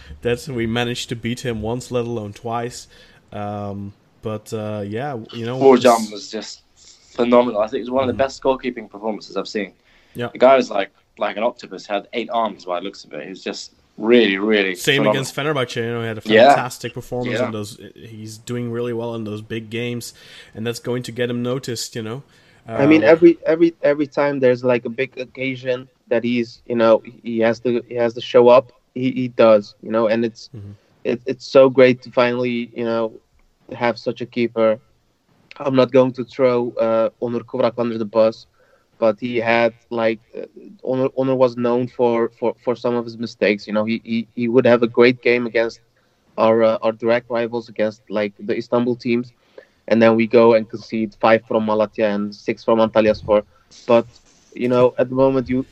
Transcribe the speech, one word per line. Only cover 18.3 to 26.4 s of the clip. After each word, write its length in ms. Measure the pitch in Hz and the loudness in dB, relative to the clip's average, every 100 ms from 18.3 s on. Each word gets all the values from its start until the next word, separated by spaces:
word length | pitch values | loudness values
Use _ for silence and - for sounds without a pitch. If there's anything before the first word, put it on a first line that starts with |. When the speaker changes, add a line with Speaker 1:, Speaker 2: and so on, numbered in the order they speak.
| 110 | -16
Speaker 1:
doing 320 | 113 120 120 | -10 -8 -6
really 220 | 117 120 | -6 -6
well 220 | 117 117 | -6 -6
in 100 | 117 | -8
those 160 | 107 107 | -10 -10
big 280 | 107 113 113 | -10 -12 -10
games, 420 | 113 120 120 - - - - - | -8 -8 -8 -12 -18 -20 -20 -20
and 120 | - 113 | -10 -8
that's 120 | 117 | -8
going 240 | - 123 | -6 -6
to 80 | 123 | -6
get 180 | 120 123 | -6 -4
him 120 | 123 | -4
noticed, 520 | 120 131 135 113 - 123 | -4 -6 -6 -10 -10 -10
you 60 | |
know. 200 | 110 127 - _ _ _ - | -10 -12 -14 _ _ _ -10
Speaker 3:
I 180 | 113 139 | 0 4
mean, 160 | 156 | 6
Speaker 1:
Um, 60 | 139 | 6
Speaker 3:
every, 280 | 165 170 165 | 8 8 6
every, 300 | - 165 170 165 | 0 2 2 2
every 240 | 143 147 143 | 0 0 -2
time 320 | 156 143 143 | -2 -2 2
there's, 220 | 127 123 | 2 2
like, 220 | 127 123 | 2 0
a 40 | 123 | -2
big 300 | 117 131 - | -8 -8 -8
occasion 720 | 127 - 131 127 131 123 135 _ - | -14 -8 -8 -8 -6 -6 -8 _ -4
that 140 | 117 | -2
he's, 400 | 120 123 | 0 -2